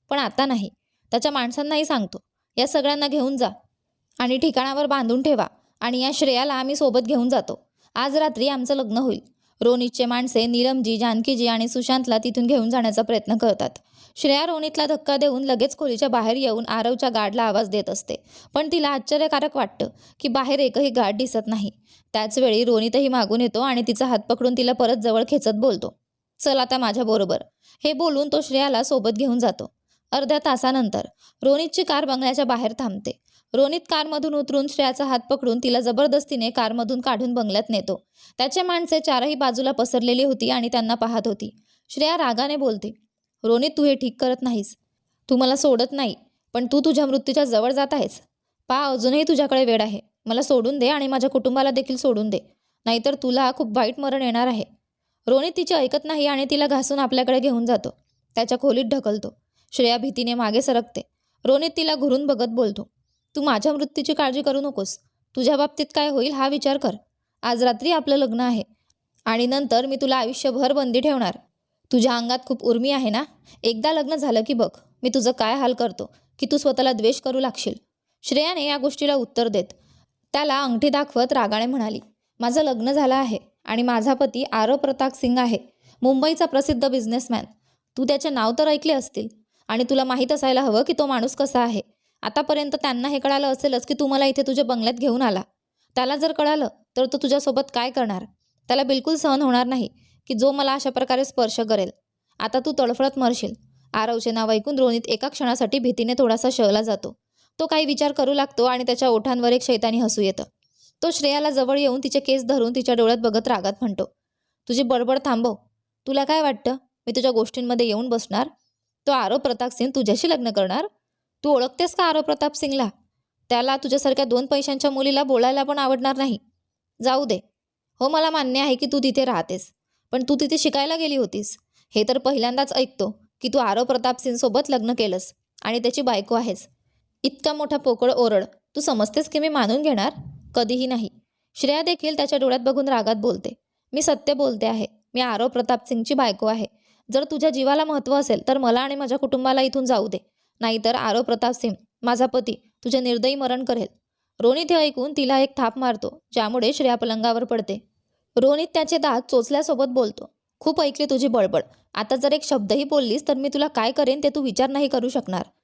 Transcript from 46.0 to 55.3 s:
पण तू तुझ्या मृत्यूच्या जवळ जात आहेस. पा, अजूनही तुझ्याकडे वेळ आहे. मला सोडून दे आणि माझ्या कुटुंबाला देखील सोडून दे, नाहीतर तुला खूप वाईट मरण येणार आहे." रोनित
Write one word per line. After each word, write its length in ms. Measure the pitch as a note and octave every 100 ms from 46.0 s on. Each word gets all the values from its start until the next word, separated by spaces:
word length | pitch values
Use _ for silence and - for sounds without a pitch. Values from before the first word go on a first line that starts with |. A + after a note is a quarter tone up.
| A#3+ - _ _ _
पण 140 | A#3+ B3
तू 80 | C#4
तुझ्या 220 | D4+ C4 C#4
मृत्यूच्या 380 | C4+ C#4 C4+
जवळ 280 | C#4 A3 A#3+
जात 220 | C#4 C#4
आहेस. 260 | C#4+ G3+ - _ _ _ _ -
पा, 180 | B3+ C#4+
अजूनही 360 | C4 B3 D4
तुझ्याकडे 420 | D#4 C#4+ C#4+ C4
वेळ 180 | B3 A3+
आहे. 280 | A3+ G3+ - _ A3
मला 160 | A#3
सोडून 360 | D4 C4 A3+ C#4+
दे 100 | B3
आणि 180 | D4 C4+
माझ्या 240 | C4 C4
कुटुंबाला 400 | C4+ B3 C4 C4+
देखील 260 | B3+ C4+ B3+
सोडून 340 | C#4 G#3 G#3+
दे, 100 | G3 - _ _ _
नाहीतर 300 | A3+ A#3 C#4
तुला 380 | C#4 B3+ B3 C4
खूप 240 | C4+ A#3 A3+
वाईट 240 | A3+ B3+
मरण 220 | C#4 C4+
येणार 240 | B3+ A#3 B3
आहे." 180 | A3 - _ _ _ _ _
रोनित 260 | -